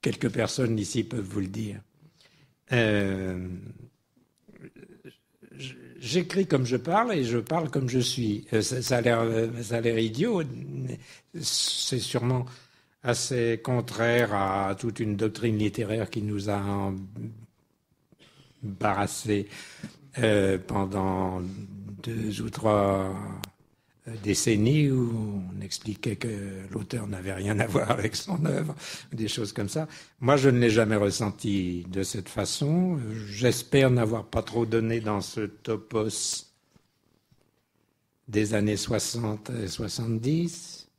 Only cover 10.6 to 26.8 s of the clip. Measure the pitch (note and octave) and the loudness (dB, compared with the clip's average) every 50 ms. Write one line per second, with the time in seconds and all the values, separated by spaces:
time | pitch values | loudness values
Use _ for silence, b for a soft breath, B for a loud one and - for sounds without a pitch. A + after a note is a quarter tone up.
10.6 | - C#3 C#3 C3+ C3 B2+ B2 B B B B B B _ _ E3+ D#3 - - - | -10 -10 -8 -6 -6 -6 -8 B B B B B B _ _ -6 -4 -2 0 0
11.6 | - - - - - - C#3 B2 - - - B2 A#2 B2 C3 B2+ B2 B B B | 0 0 -2 -2 -2 -2 -2 -2 -2 0 -2 0 2 2 2 0 0 B B B
12.6 | B B B B B B B B - B2+ A#2+ A#2 - - C3+ B2 A#2 A#2 A2+ A2 | B B B B B B B B 0 0 0 0 0 -2 0 0 2 2 0 0
13.6 | - - B2+ A#2+ A#2+ B2 - - A#2 A#2 A#2 A#2+ A#2+ G#2+ G#2 G2+ G2 F#2+ F#2+ G2+ | 0 0 0 0 0 -2 -2 0 2 4 6 4 4 4 2 0 2 2 2 0
14.6 | G2 F#2+ G2 G2 - A#2 G2+ - A#2+ G#2+ G#2 G2 A2 A2 G#2+ - - A#2 A2 G#2 | 0 0 -2 -2 -4 -6 -4 -2 -2 -2 0 0 0 -2 -2 0 0 0 2 2
15.6 | G#2+ G#2 G2+ - A2+ G2 A2 A2+ G#2+ - - A#2 G2+ G#2 G#2 G2+ G2 G#2+ G2+ G2+ | 0 0 0 -2 -4 -2 -2 -2 -2 -4 -4 -4 -4 -2 -4 -4 -2 -2 -2 -2
16.6 | G2 G2+ G2+ G2+ G2 G2 F#2+ F#2+ F#2+ F#2+ G#2 A#2 A2+ A2+ A2+ A2 A2+ _ _ _ | 0 -2 -2 -2 -2 -2 -4 -6 -8 -12 -12 -12 -12 -12 -12 -14 -20 _ _ _
17.6 | _ _ _ _ _ _ _ _ _ _ _ b b b b b b b b b | _ _ _ _ _ _ _ _ _ _ _ b b b b b b b b b
18.6 | - G#2+ G2 F2+ - G#2 G2 G2 G2+ G2 - - - G#2 G#2 G2+ G2 B B B | -10 -10 -8 -2 0 0 2 2 0 -2 -2 -6 -2 0 0 0 0 B B B
19.6 | B B B B B B B B - - - - A#2 A2 G#2+ G#2 G2 F#2+ G2 F#2 | B B B B B B B B -20 -14 -2 2 4 4 6 6 4 4 2 0
20.6 | F#2 - - G2+ G2 F#2+ F#2+ G2+ F#2+ F#2+ F#2 F#2 F#2+ F#2 F#2 F#2 F2+ F#2 F#2+ G2+ | -2 -2 -2 -2 -2 0 -2 -2 0 0 0 0 0 -2 -2 -4 -6 -6 -8 -10
21.6 | G#2 G2 G2+ G2+ G2 G#2 G2+ G2 - A#2 A2+ A2+ A2+ G#2+ G#2 G#2 A2+ A2+ - - | -12 -14 -14 -14 -12 -12 -14 -10 -8 -6 -6 -4 -4 -4 -4 -4 -6 -6 -6 0
22.6 | - A2 G#2+ G#2 G2+ G2 G2 G2 F#2+ F#2+ F#2+ G2 G#2 G#2 G2 G2 - - _ _ | 2 4 4 6 6 4 4 2 0 -2 -4 -6 -8 -8 -8 -10 -10 -12 _ _
23.6 | _ _ _ _ _ _ _ _ _ - A2+ G#2+ G2 G2+ F#2+ - - C3 A2+ G2+ | _ _ _ _ _ _ _ _ _ -12 -12 -6 -2 0 0 2 4 4 4 4
24.6 | G#2 A#2 C#3+ D3+ D3+ C#3+ C3+ B2+ B2 A#2 A#2 A2 G#2+ G#2 G2+ G2+ F#2 F2+ F#2 G2 | 6 6 6 6 6 4 4 4 2 2 0 -2 -4 -2 -4 -4 -6 -6 -8 -8
25.6 | G2+ F#2+ - - - G#2+ G#2 - - A#2+ G#2 - - A#2 A2 G2+ G2 G2 F#2+ F#2+ | -8 -8 -8 -8 -6 -8 -8 -4 -4 -4 -4 -2 -4 -6 -4 -6 -6 -8 -10 -10
26.6 | F#2+ F#2+ - A2+ | -12 -8 -8 -8